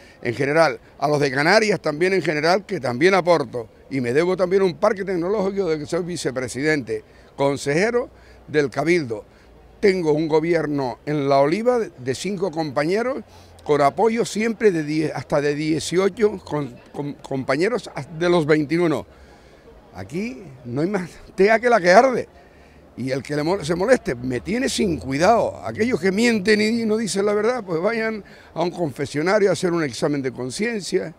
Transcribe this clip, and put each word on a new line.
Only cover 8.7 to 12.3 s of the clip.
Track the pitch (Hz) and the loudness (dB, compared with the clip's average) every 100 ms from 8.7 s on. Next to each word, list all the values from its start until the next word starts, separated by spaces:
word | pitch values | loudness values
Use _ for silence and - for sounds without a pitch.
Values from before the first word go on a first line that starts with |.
Cabildo. | 139 147 175 131 107 - - - - - - | 0 2 0 0 -8 -10 -20 -20 -20 -20 0
Tengo | 208 185 156 | 2 2 2
un | 147 160 | 0 2
gobierno | 156 165 165 147 143 127 110 143 | 2 2 0 0 -2 -4 -6 -4
en | 151 139 | -2 2
La | 139 | 4
Oliva | 143 196 240 247 | 4 2 2 0
de, | 196 - | -2 -6
de | 127 | -8
cinco | 123 185 | -6 -6